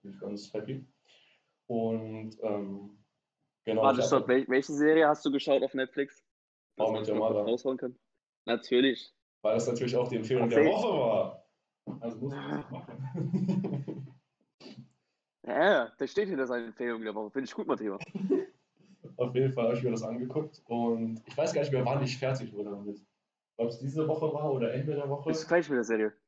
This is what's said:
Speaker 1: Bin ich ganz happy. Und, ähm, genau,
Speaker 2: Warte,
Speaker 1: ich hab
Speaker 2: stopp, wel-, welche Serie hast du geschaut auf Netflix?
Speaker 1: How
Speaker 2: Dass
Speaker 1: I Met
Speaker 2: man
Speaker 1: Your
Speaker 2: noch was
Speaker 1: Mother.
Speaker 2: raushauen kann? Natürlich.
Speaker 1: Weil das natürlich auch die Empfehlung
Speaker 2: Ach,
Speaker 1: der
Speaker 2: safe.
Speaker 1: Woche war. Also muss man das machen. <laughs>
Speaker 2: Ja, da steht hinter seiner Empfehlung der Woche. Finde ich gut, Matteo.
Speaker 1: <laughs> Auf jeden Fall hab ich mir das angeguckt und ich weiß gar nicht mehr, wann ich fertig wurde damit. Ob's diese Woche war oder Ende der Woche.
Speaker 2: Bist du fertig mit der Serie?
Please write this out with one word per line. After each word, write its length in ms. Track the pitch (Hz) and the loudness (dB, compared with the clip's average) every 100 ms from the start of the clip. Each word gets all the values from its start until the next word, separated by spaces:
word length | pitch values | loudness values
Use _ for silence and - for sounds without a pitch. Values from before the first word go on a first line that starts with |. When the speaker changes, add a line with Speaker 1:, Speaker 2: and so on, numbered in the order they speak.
Speaker 1:
Bin 100 | 101 | -16
ich 60 | 95 | -12
ganz 320 | 101 101 - | -10 -10 -8
happy. 340 | 107 104 135 - _ _ _ _ _ _ _ _ | -8 -6 -10 -10 _ _ _ _ _ _ _ _
Und, 680 | 117 113 113 110 110 110 - | -2 0 -2 -4 -10 -12 -6
ähm, 560 | 110 104 98 98 101 - _ _ _ _ _ _ | -4 -4 -4 -10 -14 -20 _ _ _ _ _ _
genau, 180 | - 110 | -2 4
Speaker 2:
Warte, 180 | 135 123 | 4 4
Speaker 1:
ich 40 | 120 | 4
hab 100 | 139 | 4
Speaker 2:
stopp, 80 | - | 6
wel-, 200 | 127 135 | 4 4
welche 240 | 127 135 | 2 2
Serie 340 | 147 151 160 151 | 2 6 8 6
hast 160 | 151 | 4
du 60 | 147 | 0
geschaut 320 | 139 160 139 | -2 2 2
auf 120 | 131 | 2
Netflix? 480 | 135 131 - 139 - _ _ _ _ _ - | -2 -4 -4 -6 -6 _ _ _ _ _ -2
Speaker 1:
How 100 | 110 | 0
Speaker 2:
Dass 0 | |
Speaker 1:
I 40 | |
Met 80 | 110 | 0
Speaker 2:
man 100 | 107 | -2
Speaker 1:
Your 40 | 107 | 0
Speaker 2:
noch 60 | 110 | 2
was 60 | 104 | 2
Speaker 1:
Mother. 140 | 104 | 2
Speaker 2:
raushauen 260 | 120 135 131 | 0 0 -2
kann? 180 | 127 127 _ _ _ _ - | -6 -10 _ _ _ _ -2
Natürlich. 680 | 117 - 123 135 113 - _ _ _ | -2 2 4 4 2 -8 _ _ _
Speaker 1:
Weil 120 | 107 | 0
das 120 | 113 120 | 2 0
natürlich 300 | 120 123 123 | -2 0 0
auch 120 | 123 | 0
die 80 | 120 | -2
Empfehlung 280 | 110 127 | 0 2
Speaker 2:
Ach, 40 | 117 | 4
Speaker 1:
der 160 | 139 | 6
Speaker 2:
safe. 100 | 160 202 | 6 4
Speaker 1:
Woche 120 | 214 165 | 2 2
war. 440 | 120 104 - - _ _ _ _ - 131 | 2 2 0 -4 _ _ _ _ -12 -8
Also 160 | 117 110 | -8 -6
muss 140 | 135 | -8
man 160 | 139 139 151 | -8 -6 -8
das 80 | - | -8
machen. 1400 | - - 135 135 175 139 185 - - - 139 - - 131 - | -12 -14 -12 -10 -6 -4 -2 0 -2 -2 -4 -6 -10 -12 -18
<laughs> 40 | _ _ _ _ - - - _ _ _ _ _ - | _ _ _ _ -20 -20 -20 _ _ _ _ _ -4
Speaker 2:
Ja, 460 | 127 175 170 117 _ | 2 4 4 2 _
da 100 | 135 | -4
steht 200 | - 202 | -2 0
hinter 180 | 156 127 | 0 -2
seiner 200 | 123 117 | -2 -4
Empfehlung 360 | 110 120 113 | -4 -4 -2
der 120 | 110 | -4
Woche. 160 | 104 107 | -6 -6
Finde 140 | 135 135 | -6 -6
ich 80 | |
gut, 140 | - 165 | -8 -4
Matteo. 300 | 143 107 98 - 196 190 370 381 _ | -2 -2 -6 -8 -8 0 0 0 _
Speaker 1:
<laughs> 540 | _ _ _ _ 147 - | _ _ _ _ -20 -6
Auf 160 | 123 | -2
jeden 180 | 127 135 | 0 0
Fall 160 | 123 117 | 2 0
hab 60 | |
ich 80 | 120 | 0
mir 80 | 127 | 0
das 100 | 110 | -2
angeguckt 580 | 110 120 123 156 156 - _ | -4 -6 -4 -4 -6 -10 _
und 560 | 117 117 113 113 113 | -2 0 0 -2 -6
ich 120 | - - | -10 -2
weiß 160 | - | 0
gar 60 | 151 | 0
nicht 100 | 143 | 0
mehr, 120 | 131 117 | 0 0
wann 160 | 139 | 0
ich 160 | 135 - | -2 -2
fertig 340 | 131 131 117 | -2 -2 -6
wurde 180 | 104 104 | -8 -8
damit. 300 | 101 101 104 _ _ _ _ _ - | -8 -10 -12 _ _ _ _ _ -4
Ob's 220 | 113 117 | -4 -2
diese 280 | 135 151 151 | -6 -2 0
Woche 240 | 156 156 | 2 0
war 160 | 143 151 | 0 -2
oder 220 | 131 117 | 0 0
Ende 200 | 135 143 143 | -2 -2 -2
der 120 | 143 | -2
Woche. 200 | 139 160 | -4 -2
Speaker 2:
Bist 160 | 156 | -4
du 40 | 156 | 2
fertig 220 | 170 156 | 2 4
mit 60 | 127 | 0
der 80 | |
Serie? 280 | 110 110 107 - | 2 2 0 -2